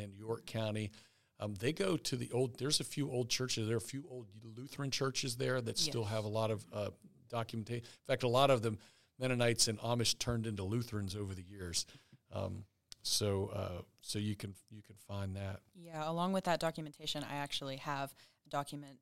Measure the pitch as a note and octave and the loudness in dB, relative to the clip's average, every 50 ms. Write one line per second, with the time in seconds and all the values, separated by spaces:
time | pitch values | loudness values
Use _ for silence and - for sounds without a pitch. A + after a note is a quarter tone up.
0 | G#2 G2 G2 G2 G#2+ A2 A2+ A2+ - - - A#2 A2 G#2+ G#2+ G#2+ G#2+ G2 - - | -8 -8 -10 -8 -4 -4 -4 -4 -4 -4 -2 -2 0 0 0 0 -2 -4 -6 -10
1 | - - _ _ _ _ _ - G#2 G#2 G#2 F#2+ A2+ C3+ D#3+ - G3 F#3+ F3 - | -20 -20 _ _ _ _ _ -6 -4 -4 -4 0 0 0 2 2 2 2 2 2
2 | - - C#3 A#2+ B2 - - A#2+ C3+ B2 A#2+ - B2 D3 D3+ - D3+ - - D3+ | 0 0 -2 -2 -2 0 2 2 2 0 0 -2 0 2 2 2 0 0 -2 -2
3 | C#3 C3 B2 B2 B2+ B2 - - B2+ B2 - A2+ A2 G#2+ A#2 A2+ - - - C3+ | -2 0 0 0 0 2 2 0 0 0 0 0 2 2 2 0 0 -2 -6 -8
4 | D3 - C3 B2+ A#2 G2 G2 G#2+ A2+ A2+ G#2+ A#2 C3 C#3 - - C#3+ C3+ A#2+ - | -8 -10 -10 -12 -12 -14 -16 -18 -16 -16 -14 -12 -12 -10 -6 -4 -2 0 0 2
5 | C#3 C3 B2+ - - C3 A#2 A#2+ C3 B2+ B2+ C3 A#2 A2 G#2+ - - D3+ - A#2+ | 2 2 2 2 0 0 0 0 2 2 2 2 0 0 2 2 2 2 2 0
6 | A2 G2+ A2 A2 G#2 G#2+ G#2 A2 A2 A2 A2 G2+ - - - G#2+ G2+ G2 - - | 0 2 0 0 0 2 2 2 4 4 2 0 -2 -4 -4 -2 -2 -2 -4 -8
7 | - - - - - - - A#2 A2+ - - A2+ G#2 A#2 A#2+ A#2 - - - - | -16 -20 -20 -20 -10 -4 -2 -2 -2 -2 -2 -4 -4 -4 -4 -6 -6 -8 -14 -8
8 | _ - C3+ - - B2 A#2 B2+ C#3 C#3 C3+ A#2+ G#2+ A#2 A2 - - - - _ | _ 0 2 2 4 6 8 8 10 10 8 8 6 4 0 -2 -4 -12 -20 _
9 | _ _ _ - B2+ C3 B2+ A#2+ A#2+ A#2+ A#2 - - A#2 G#2+ G#2 - A#2 A#2+ A#2 | _ _ _ -2 0 2 4 4 6 6 6 6 6 4 4 2 0 0 2 4
10 | A#2 - - - - B2 A#2+ A#2 A2 A2+ G#2+ G2 F#2+ F#2+ A2 B2 A#2 - - G#2+ | 4 4 2 2 0 0 0 0 0 -2 -2 -2 -2 0 0 0 -2 -2 -2 -4
11 | G2+ F#2+ F2+ G#2+ G#2 F#2+ F#2+ F#2+ F2+ F2+ G2+ G2+ F#2 F2 F2+ - - - - - | -2 -2 -4 -4 -4 -4 -6 -8 -10 -12 -10 -8 -6 -2 -2 -2 -2 -2 -6 -20
12 | - _ - - _ - - G2 - - F#2+ F#2+ G2 - _ _ _ _ - - | -20 _ -20 -20 _ -8 -6 -4 -4 -4 -4 -6 -10 -12 _ _ _ _ -18 -8
13 | - - - - G#2+ G#2 G2+ G2 G2 - - G#2 G2 - F2 E2+ - - _ _ | -2 0 0 2 2 2 2 2 0 0 -2 -4 -4 -4 -4 -8 -10 -12 _ _
14 | - - - G#2+ G#2 G#2+ G#2 G#2 - G2+ G2 - - - A2 G#2 - - G#2 - | -10 -6 -4 -2 -2 -2 -2 -4 -6 -10 -10 -12 -18 -20 -20 -20 -18 -20 -20 -20
15 | - - G2+ G2 G2 F#2+ F#2+ G2 G2+ G2 G2+ - - _ - F3+ E3+ E3+ D#3+ D#3 | -14 -10 -6 -4 -4 -4 -4 -4 -4 -6 -6 -8 -12 _ -20 -18 -14 -10 -8 -4
16 | D3+ D#3+ E3 E3+ F3 F#3 F#3+ F#3+ F#3 F3+ E3+ D#3 - E3 D#3 - D#3 D3+ C#3+ - | -4 -2 0 0 0 2 2 0 2 2 2 2 2 0 -2 -2 -6 -10 -10 -8
17 | D#3 D3+ - D3 C#3+ - C#3+ C#3+ C#3+ C#3 - - C#3+ C3+ C3+ C#3 - D#3 C#3+ C#3 | -6 -4 -4 -4 -4 -4 -4 -4 -4 -4 -4 -4 -4 -4 -6 -6 -4 -4 -2 -2
18 | C#3 C3+ - - - - _ _ _ - - C#3+ C#3+ - D3+ C#3+ C#3+ C#3 C#3 - | -2 -4 -6 -10 -20 -20 _ _ _ -4 -2 -2 -2 -2 -6 -10 -10 -12 -16 -12